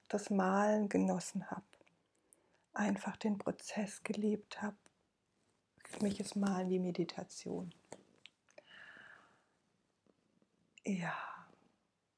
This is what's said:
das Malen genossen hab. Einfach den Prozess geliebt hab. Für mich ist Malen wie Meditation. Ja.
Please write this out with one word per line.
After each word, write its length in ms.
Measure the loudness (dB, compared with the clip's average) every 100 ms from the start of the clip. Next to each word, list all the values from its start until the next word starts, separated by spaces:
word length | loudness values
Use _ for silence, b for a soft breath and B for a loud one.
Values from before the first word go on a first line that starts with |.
| -2
das 200 | -2 2
Malen 580 | 4 6 6 6 4 4
genossen 600 | 4 4 2 -2 -6 -4
hab. 120 | -8 -10 -20 -20 _ _ _ b b b b b
Einfach 440 | 2 2 2 -2 0
den 220 | 0 0
Prozess 640 | -2 -6 -6 -4 -4 -4
geliebt 580 | -4 0 2 2 -2 -8
hab. 140 | -8 -8 -18 _ _ _ _ _ _ _ _ _
Für 180 | -16 -2
mich 160 | 0 0
ist 140 | -4
Malen 340 | 0 2 2 2
wie 120 | 2
Meditation. 920 | 2 0 -2 -4 -10 -10 -6 -6 -6 -12 _ -18 -18 _ -20 _ _ -20 B B B B B B B B B _ _ _ _ _ _ _ _ _ _ _ _ -8
Ja. 300 | -2 -2 -2 B B B B -20 _ _ _ _ _